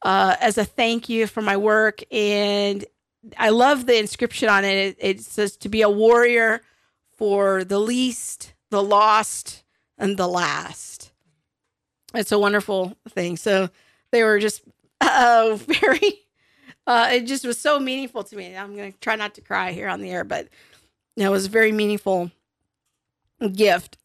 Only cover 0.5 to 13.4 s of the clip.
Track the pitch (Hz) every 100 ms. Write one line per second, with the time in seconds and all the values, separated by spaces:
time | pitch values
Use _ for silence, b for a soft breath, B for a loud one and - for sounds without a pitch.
0.5 | 208 202 - 226 233 233 226 214 - 214
1.5 | 196 214 214 214 208 - 247 208 208 208
2.5 | 202 202 196 - _ _ _ 226 - 226
3.5 | 226 254 285 247 233 214 - 240 - 220
4.5 | 202 196 196 196 - 196 196 - - 202
5.5 | - 202 220 214 208 220 240 240 233 226
6.5 | 226 _ _ _ _ _ - 214 202 196
7.5 | 190 185 202 214 247 254 233 - - -
8.5 | _ _ 208 202 202 214 214 208 - -
9.5 | - _ _ _ - 196 196 180 180 165
10.5 | 143 - - - - - _ _ _ _
11.5 | _ _ _ _ _ _ 233 202 208 202
12.5 | 208 196 190 185 233 - - 175 170